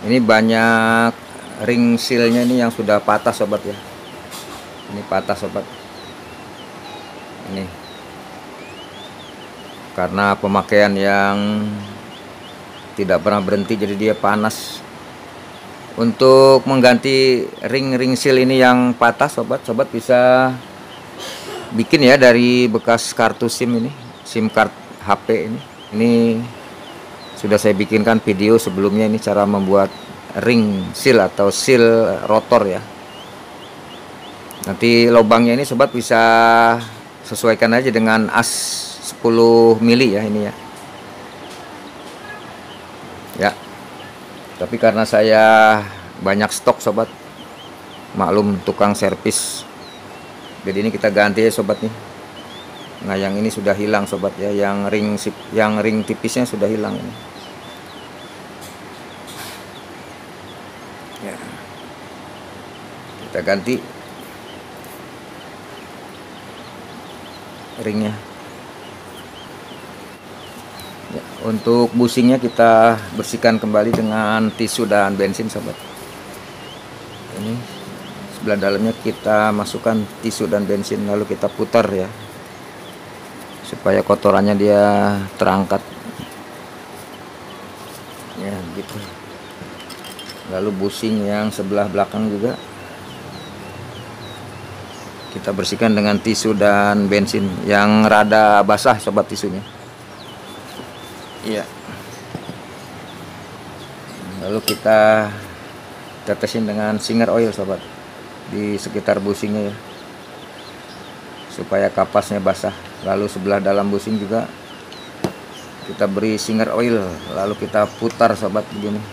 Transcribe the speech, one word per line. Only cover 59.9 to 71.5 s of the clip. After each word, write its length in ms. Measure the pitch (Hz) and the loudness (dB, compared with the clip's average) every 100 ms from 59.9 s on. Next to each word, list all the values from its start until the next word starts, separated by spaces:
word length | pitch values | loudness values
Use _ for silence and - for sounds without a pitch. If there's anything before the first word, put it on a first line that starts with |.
| - - - - - - - - - - - - - | -20 -20 -20 -20 -20 -20 -18 -18 -18 -18 -18 -18 -14
Ya. 120 | 104 - - - - - - - - - - - - - - - - - - - | -14 -12 -14 -16 -18 -18 -18 -18 -18 -18 -18 -18 -18 -18 -18 -18 -18 -18 -18 -18
Kita 160 | 110 - | -10 -6
ganti 360 | 85 101 104 127 - - - - - - - - - - - - - - - - - - - - - - - - - - - - - - - - - - - - - - - - 110 | -2 -2 -2 -6 -6 -18 -18 -18 -18 -18 -18 -18 -18 -20 -18 -18 -20 -20 -20 -20 -18 -20 -20 -20 -20 -20 -20 -20 -20 -20 -18 -18 -18 -18 -18 -18 -18 -18 -18 -18 -18 -18 -18 -8 -6
ringnya. 260 | 104 107 107 - - - - - - - - - - - - - - - - - - - - - - - - - - - - - | -2 -4 -6 -14 -18 -18 -18 -18 -18 -20 -18 -18 -20 -20 -20 -18 -18 -18 -18 -18 -18 -18 -20 -20 -18 -18 -18 -18 -18 -18 -18 -14
Ya, 160 | - - - | -14 -14 -10
untuk 460 | 113 | -4